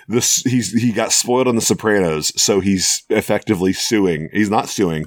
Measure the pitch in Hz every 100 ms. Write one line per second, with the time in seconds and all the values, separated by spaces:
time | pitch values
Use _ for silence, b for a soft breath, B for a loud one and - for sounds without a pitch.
0 | - - - - 127 127 95 113 120 107
1 | 107 - 107 123 127 113 - 95 110 104
2 | 87 78 78 - - 101 98 95 - -
3 | - 107 - 104 - 95 95 92 - 107
4 | 95 78 80 104 104 110 - - 92 78